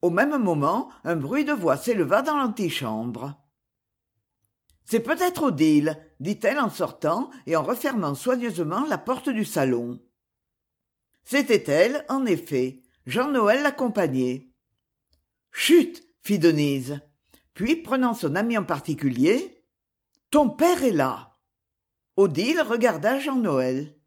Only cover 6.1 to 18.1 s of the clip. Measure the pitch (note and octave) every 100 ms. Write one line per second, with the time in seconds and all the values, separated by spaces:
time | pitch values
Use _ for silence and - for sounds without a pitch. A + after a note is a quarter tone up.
6.1 | _ C#3+ G#3 - C#4 A#3+ - E3 - D3+
7.1 | F3+ - - - D#3+ D3 B3 C#4+ B3+ D#3+
8.1 | C#3 B3 B3+ A#3+ F3 D#3 F#3 D4+ G3+ -
9.1 | B3 - A3 G#3 E3+ C3+ A#2+ A#2+ B2+ _
10.1 | _ _ _ _ _ _ _ _ _ _
11.1 | _ - C4+ C4+ G#3+ D#3 D3 G#3 C#4+ -
12.1 | C4+ B3+ F3 - C#3 C3 C3 _ _ -
13.1 | F#3+ C4 C4+ G#3 B3 C#4+ C#4+ B3+ G#3 E3
14.1 | C3 B2+ C3 - _ _ _ _ _ _
15.1 | _ _ _ _ - - E4+ - - _
16.1 | _ - G#3 E3 D3+ D3 C#3 B2+ C#3+ _
17.1 | _ _ _ _ - G#3+ E4 E4 C4+ B3+